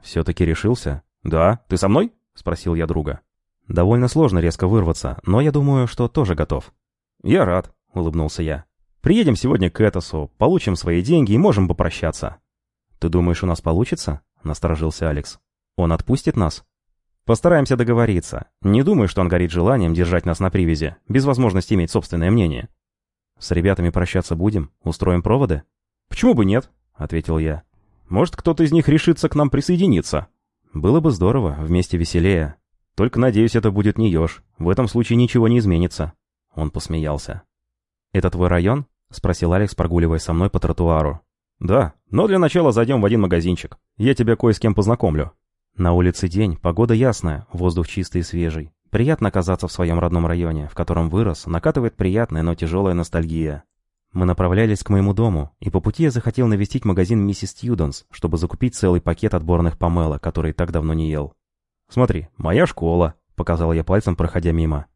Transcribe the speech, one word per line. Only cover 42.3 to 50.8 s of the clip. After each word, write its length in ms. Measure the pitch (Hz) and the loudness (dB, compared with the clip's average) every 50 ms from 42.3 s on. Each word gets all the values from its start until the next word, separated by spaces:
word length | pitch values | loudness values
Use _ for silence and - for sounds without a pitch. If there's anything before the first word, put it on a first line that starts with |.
| 190 190 | 2 2
начала 320 | 175 147 - 180 170 143 | 2 2 2 2 2 4
зайдем 300 | 110 113 117 113 139 123 | 4 2 2 2 0 0
в 40 | 101 | 2
один 160 | 101 113 113 | 2 2 2
магазинчик. 560 | 101 92 87 85 82 90 90 - - - - _ _ _ _ | 2 2 0 0 0 0 -2 -2 -6 -16 -18 _ _ _ _
Я 160 | - 104 131 135 | -2 0 0 2
тебя 240 | - 120 110 117 | 2 2 2 2
кое 160 | - - 117 107 | 2 2 2 2
с 60 | - | 2
кем 140 | - 113 101 | 2 0 2
познакомлю». 600 | 107 101 104 120 - - 95 76 78 71 69 _ _ _ _ _ _ _ _ _ | 2 2 0 0 0 0 -2 0 -2 -4 -6 _ _ _ _ _ _ _ _ _
На 160 | - 90 87 | -2 0 2
улице 380 | 87 90 90 90 85 - - 90 | 4 4 4 2 2 0 -4 -4
день, 260 | 82 98 110 98 82 | 0 0 0 0 -2
погода 380 | - - 87 82 90 117 117 113 | -2 -4 -2 0 0 2 2 2
ясная, 540 | 110 127 131 107 - - 82 78 69 - _ | 2 2 0 0 -2 -4 -4 -4 -6 -10 _
воздух 360 | - 85 90 90 82 90 85 - | -8 -2 -2 0 0 0 -4 -4
чистый 300 | - 95 90 - - 87 | -4 -8 -8 -4 -4 -6
и 40 | 82 | -6
свежий. 480 | - - 87 85 82 78 80 73 73 _ _ _ _ | -4 -4 -4 -4 -4 -4 -6 -10 -12 _ _ _ _
Приятно 360 | - 101 120 147 160 - 113 | -2 0 2 2 0 0 -2
оказаться 400 | 101 - 98 87 90 92 - - | -2 0 -2 0 0 -2 -4 -4
в 60 | 87 - | -10 -4
своем 260 | - 87 85 85 85 | -4 -2 0 0 0
родном 260 | 85 87 87 85 85 | 0 0 0 0 0
районе, 440 | 82 85 87 87 82 80 76 76 76 | 0 -2 -2 -2 -4 -4 -6 -8 -8
в 40 | - | -8
котором 360 | - | -8